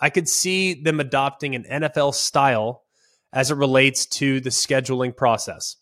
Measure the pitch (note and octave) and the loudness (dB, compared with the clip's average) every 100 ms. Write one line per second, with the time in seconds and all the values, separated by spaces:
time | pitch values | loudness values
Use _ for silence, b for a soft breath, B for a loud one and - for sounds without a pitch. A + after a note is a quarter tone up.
0 | D3 F3+ E3 - F#3 F#3 F#3+ D#3+ D3+ D#3 | -2 0 0 -2 0 0 0 0 -2 -2
1 | C#3 C3+ C#3 - D3 B2+ - C#3 D3+ D#3 | 0 0 0 -4 -6 -8 -6 -4 -2 0
2 | C#3+ C#3 - D3 C#3 A#2 A2 B2+ _ _ | 0 0 -2 2 2 2 0 -6 _ _
3 | _ _ _ C3 C3 C#3+ C#3 C3 C3+ B2 | _ _ _ -2 -2 0 4 6 6 4
4 | - - C#3 C3+ B2+ - - C3+ B2+ B2+ | -4 -2 0 0 -2 -4 0 0 0 -2
5 | B2+ A#2+ B2+ A2 - E2 - - | -4 0 0 0 -2 -10 -12 -12